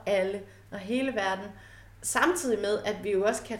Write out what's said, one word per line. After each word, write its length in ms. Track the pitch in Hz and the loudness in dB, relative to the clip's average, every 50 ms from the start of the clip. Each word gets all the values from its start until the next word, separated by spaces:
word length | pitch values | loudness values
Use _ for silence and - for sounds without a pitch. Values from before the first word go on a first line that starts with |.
| - | -2
alle 360 | 190 202 190 190 196 196 202 190 - - - - - | 0 2 2 2 0 -2 -4 -8 -12 -18 -20 -16 -14
og 80 | - 196 | -12 -10
hele 360 | 185 196 240 254 269 269 247 | -4 -2 0 0 0 0 0
verden, 300 | 214 190 190 190 190 202 202 - - - - - - - - - - | 0 0 0 0 -2 -4 -8 -12 -16 -18 -20 -20 -20 -20 -20 -16 -8
samtidig 580 | - - - 254 269 330 359 349 269 254 226 202 | -6 -2 2 4 4 4 4 2 2 0 2 2
med, 240 | 196 202 214 208 - | 2 2 0 0 0
at 180 | 208 208 185 185 | -2 -2 -2 -2
vi 80 | 208 | 0
jo 140 | 202 190 196 | 2 4 4
også 180 | 214 247 - - | 4 2 0 -2
kan 160 | - 233 | -8 -8